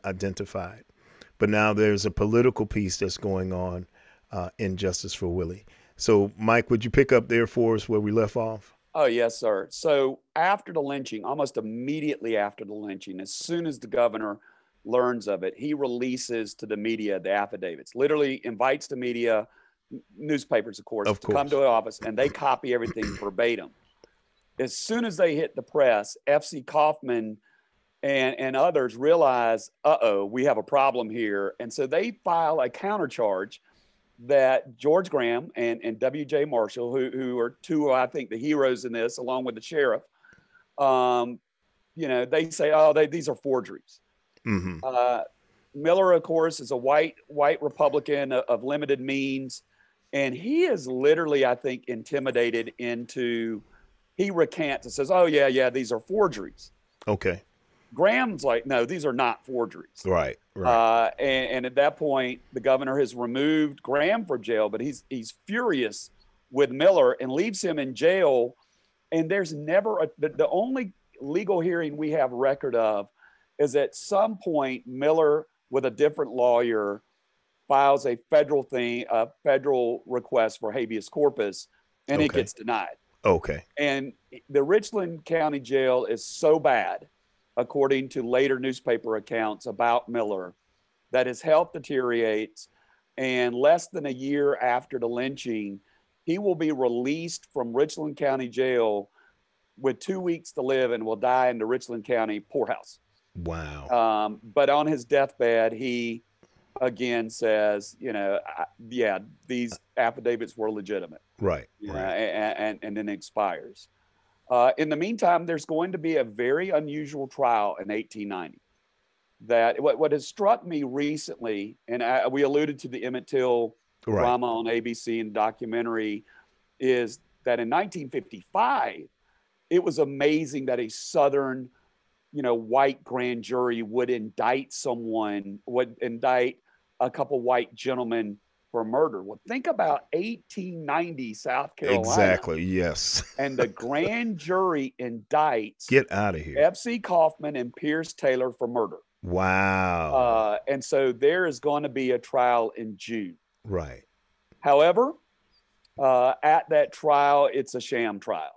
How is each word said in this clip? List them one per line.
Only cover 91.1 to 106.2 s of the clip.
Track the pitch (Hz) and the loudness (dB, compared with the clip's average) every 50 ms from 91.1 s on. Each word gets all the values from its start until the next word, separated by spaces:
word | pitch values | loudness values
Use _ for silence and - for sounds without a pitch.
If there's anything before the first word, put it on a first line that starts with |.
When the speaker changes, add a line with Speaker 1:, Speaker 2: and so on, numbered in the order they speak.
Speaker 2:
that | - 127 123 | 0 0 0
his | 127 120 - | 0 -2 -4
health | - 156 156 160 175 170 - | 0 2 4 4 2 0 -6
deteriorates. | 160 127 - 143 131 127 120 117 117 113 110 107 107 107 - - - - _ _ _ _ _ _ _ _ _ - | -12 -8 -4 -2 -2 0 0 2 2 2 2 0 0 -2 -6 -10 -18 -20 _ _ _ _ _ _ _ _ _ -8
And | 131 131 131 127 123 123 123 120 | -6 -4 -2 0 0 0 0 0
less | 123 135 151 170 170 - - | 2 4 4 4 4 2 -6
than | 185 165 143 | -8 -6 -6
a | 135 | -6
year | 127 127 135 139 143 147 143 143 135 | -6 -6 -4 -2 0 2 2 2 2
after | - 127 123 120 123 - - 135 | 2 0 0 0 0 -2 -4 -6
the | 123 117 | -4 -2
lynching, | 117 120 123 131 135 139 127 - 123 113 107 104 101 98 98 _ _ _ _ _ _ _ _ - | -2 -2 -2 -4 -4 -6 -6 -6 -4 -4 -4 -4 -6 -10 -12 _ _ _ _ _ _ _ _ -6
he | 160 170 196 | -4 -4 0
will | 208 196 175 | 0 0 0
be | 156 165 156 | 0 0 -2
released | 151 127 131 120 120 120 123 135 151 165 165 165 - - _ _ - | 0 0 0 0 0 0 -2 -2 -2 -4 -6 -8 -10 -12 _ _ -6
from | 143 120 117 117 | -6 -4 -2 0
Richland | 135 151 156 - 165 156 151 139 | 0 0 0 -2 -8 -8 -8 -6
County | - 147 139 135 135 127 | -2 -2 0 0 -2 -4
Jail | 120 110 127 131 131 127 120 113 110 104 101 98 _ _ _ _ _ _ _ _ _ _ _ _ _ _ - | -4 -2 0 0 2 2 2 2 2 0 -2 -4 _ _ _ _ _ _ _ _ _ _ _ _ _ _ -4
with | 131 135 117 - | -2 -2 -2 -2
two | - 190 190 185 | -4 -6 -6 -4
weeks | 180 175 170 165 - - - | -2 -4 -4 -4 -6 -12 -8
to | 147 127 | -4 -2
live | 131 135 131 127 117 | 0 2 2 2 0
and | 120 110 110 | 0 -2 -2
will | 110 110 | -4 -4
die | 101 127 123 127 127 127 127 | 0 0 2 2 4 2 2
in | 120 113 | 0 0
the | 110 | -2
Richland | 113 123 127 - - 117 113 104 | -2 -2 -4 -4 -6 -10 -8 -4
County | - 123 117 113 110 107 104 | -2 0 0 0 -2 -4 -6
poorhouse. | - _ - 139 110 - 107 - - - - _ _ _ _ _ _ _ - | -8 _ -2 -2 -2 -2 -4 -6 -8 -20 -20 _ _ _ _ _ _ _ -14
Speaker 1:
Wow. | 90 82 85 82 82 78 73 73 73 69 | -10 -8 -6 -6 -8 -8 -10 -12 -10 -4
Speaker 2:
Um, | - 123 120 113 113 107 107 107 107 107 - - | 0 2 2 4 4 2 2 0 -2 -4 -10 -12
but | 110 98 147 139 135 | -4 0 2 4 4
on | 143 147 151 | 4 4 2
his | 156 156 123 117 | 2 0 -2 -2
deathbed, | - 143 139 139 135 - - 123 117 117 113 113 113 113 | 2 2 2 2 2 0 0 2 4 4 4 4 2 2
he | 110 131 127 120 120 117 117 113 117 | 0 -2 -4 -2 -2 -2 -4 -6 -8